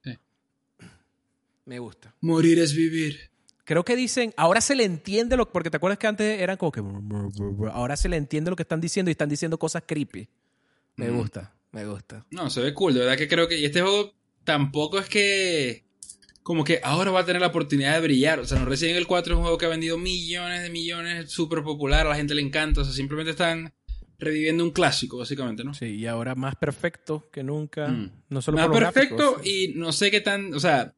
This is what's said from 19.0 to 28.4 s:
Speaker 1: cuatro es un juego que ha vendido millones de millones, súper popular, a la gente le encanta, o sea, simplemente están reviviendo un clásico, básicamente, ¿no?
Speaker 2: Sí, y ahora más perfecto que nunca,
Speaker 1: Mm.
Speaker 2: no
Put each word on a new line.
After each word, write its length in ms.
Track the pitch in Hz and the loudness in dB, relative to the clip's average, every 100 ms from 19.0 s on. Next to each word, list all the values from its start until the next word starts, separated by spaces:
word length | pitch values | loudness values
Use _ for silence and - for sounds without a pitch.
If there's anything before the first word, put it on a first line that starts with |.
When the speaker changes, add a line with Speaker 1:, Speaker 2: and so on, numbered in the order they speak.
| 170 | 2
Speaker 1:
cuatro 260 | 180 175 | 0 2
es 40 | 170 | 2
un 60 | |
juego 120 | 165 170 | 2 2
que 80 | |
ha 60 | 170 | 0
vendido 260 | 160 165 165 | 0 -2 -2
millones 680 | 185 180 165 175 175 175 | -2 -4 -4 -6 -4 -6
de 60 | 175 | -6
millones, 640 | 170 165 170 170 170 160 | -6 -6 -6 -6 -6 -6
súper 320 | - 160 165 | -4 -2 -2
popular, 420 | 151 147 139 147 156 | -2 -4 2 2 4
a 40 | |
la 60 | 147 | 0
gente 180 | 147 | 0
le 80 | 147 | -2
encanta, 400 | 143 151 156 147 | -2 -2 0 0
o 20 | |
sea, 80 | 139 | 0
simplemente 380 | 131 139 151 160 | -4 -4 -4 -6
están 420 | 160 175 165 165 _ - - - _ | -2 0 -2 -8 _ -12 -12 -12 _
reviviendo 440 | 156 156 156 165 | -4 0 2 2
un 80 | 170 | 0
clásico, 460 | 170 160 139 127 123 | 2 2 2 -4 -8
básicamente, 480 | 117 139 127 110 | -8 -6 -6 -6
¿no? 80 | 127 | -8
Speaker 2:
Sí, 140 | 143 117 | -8 -8
y 200 | 104 113 | -6 -6
ahora 280 | 117 117 | -4 -4
más 200 | 127 135 135 | -4 -6 -2
perfecto 760 | 147 143 170 - - 156 - | -4 -2 -6 -6 -8 -8 -8
que 100 | - | -10
nunca, 460 | 135 151 151 - 147 | -6 -6 -6 -6 -4
Speaker 1:
Mm. 220 | 120 101 - _ | -4 -6 -14 _
Speaker 2:
no 140 | 135 | -4